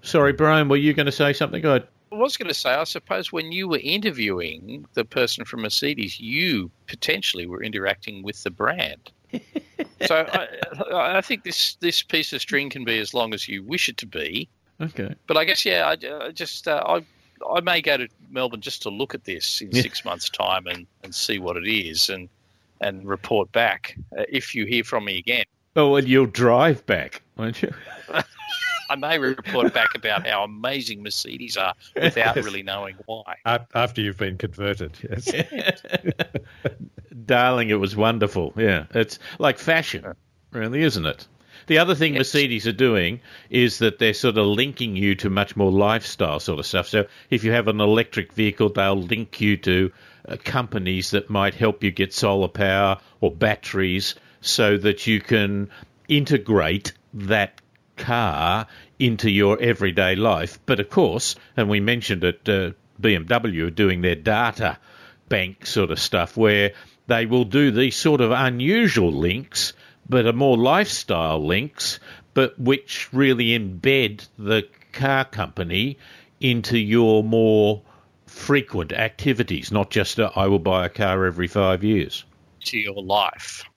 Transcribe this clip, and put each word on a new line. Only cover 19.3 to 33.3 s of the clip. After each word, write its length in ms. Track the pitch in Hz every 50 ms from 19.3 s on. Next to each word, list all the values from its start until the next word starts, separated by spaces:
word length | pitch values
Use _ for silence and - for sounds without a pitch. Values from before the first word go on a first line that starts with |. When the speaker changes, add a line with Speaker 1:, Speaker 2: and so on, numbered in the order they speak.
| 92 82 - - - -
Speaker 2:
in 120 | - 98 92
Speaker 1:
Yeah. 80 | -
Speaker 2:
six 240 | - - - - -
months' 240 | 92 90 87 - -
time 380 | - - 101 95 92 95 90 90
and, 200 | 90 87 87 _ _ _ -
and 100 | 95 92
see 240 | - - - 113 98
what 200 | 90 87 87 87
it 100 | 85 101
is 380 | 113 107 92 82 80 78 - -
and, 200 | 98 95 90 90 _ _ _ _ _ _ _ _ _ _
and 260 | - 104 101 95 95
report 460 | 98 98 95 - - 117 107 95 90
back, 460 | - 117 117 110 95 - - - - - - - - -
uh, 60 | 107 -
if 260 | 139 135 - - -
you 100 | 120 104
hear 200 | 98 123 120 110
from 180 | - - 117 104
me 140 | 101 95 90
again. 260 | 87 - 120 120 101 _ _ _ _ _ _
Speaker 1:
Oh, 160 | 151 151 143
well, 120 | 139 143 135
you'll 200 | 127 131 135 135
drive 600 | 117 95 - 123 120 117 123 143 165 147 123 _
back, 360 | - 104 87 67 64 - - _ _ _
won't 260 | - 110 110 - -
you? 120 | - - - - - - - - - -
<laughs> 800 | - - - _ - - 855 855 807 762 719 - - 659 - -
Speaker 2:
I 60 | -
may 240 | 139 135 147 165 160
report 540 | 139 131 135 - - - - 127 117 120 -
back 160 | 123 113 113 -
about 300 | 113 - 113 107 98 90
how 180 | - 107 101 101
amazing 580 | 104 107 107 113 127 139 139 123 110 110 101 104
Mercedes 540 | 104 101 - - - - - - 113 - 104
are 160 | 95 92 90 _ - - _
without 440 | - 156 165 - 120 117 110 117 139
Speaker 3:
Yes. 80 | 107
Speaker 2:
really 180 | 104 98 98 98
knowing 320 | 98 98 101 101 98 92 95 107
why. 300 | - 110 113 107 -